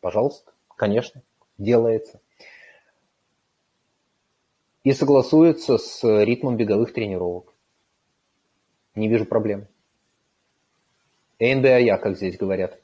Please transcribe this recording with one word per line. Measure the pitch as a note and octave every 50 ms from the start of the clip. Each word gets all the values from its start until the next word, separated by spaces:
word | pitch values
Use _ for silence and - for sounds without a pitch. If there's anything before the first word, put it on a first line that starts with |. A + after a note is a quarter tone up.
пожалуйста, | - F2+ F2+ G#2 A#2 C#3+ C#3+ - _ _ _ _ _ _ _
конечно, | _ - G#2 G2+ A2+ A#2+ - _ C3 _ _ _ _ _ _ _
делается. | _ C3 A#2 A#2+ A#2 A2+ A#2 A2+ A2 A2 - - - _ _ _ _ - - - - - - _ _ _ _ _ _ _ _ _ _ _ _ _ _ _ _ _ _ _ _ _ _ _ _ _ _ _ _ _ _ _ _ _ _ _ _ _ _ _ _ _ _ _
И | C#3 C3+
согласуется | C3+ D#3 C#3 C#3+ C3+ B2+ B2+ - D#3 D#3+ E3+ D#3 D#3+ - - B2+
с | A2 - - - - - A#2 G#2+ G#2 G#2+
ритмом | G2+ B2 B2 - C3+ A#2+
беговых | A2+ A#2 G#2 G#2+ G2+ A#2+ A#2+ -
тренировок. | - A2+ G#2 F#2+ F2+ F2+ F2 F2 F2+ - _ _ _ _ _ _ _ _ _ _ _ _ _ _ _ _ _ _ _ _ _ _ _ _ _ _ _ _ _ _
Не | G#2+ A2 G#2+
вижу | A2+ A2 G#2+
проблем. | - - A2+ G#2+ A2 G2+ G2+ G#2 _ _ _ _ _ _ _ _ _ _ _ _ _ _ _ _ _ _ _ _ _ _ _ _ _ _ _ _ _ _ _ _ _ _ _
Н | A2+ B2 C3+ C3+
Д | C3 C3+ B2+
А | B2+
Я, | B2 A#2 G2 -
как | - G#2+ F#2+
здесь | - G2 F#2 F2 -
говорят. | G#2 F#2+ F#2+ F#2 F#2 F2+ - -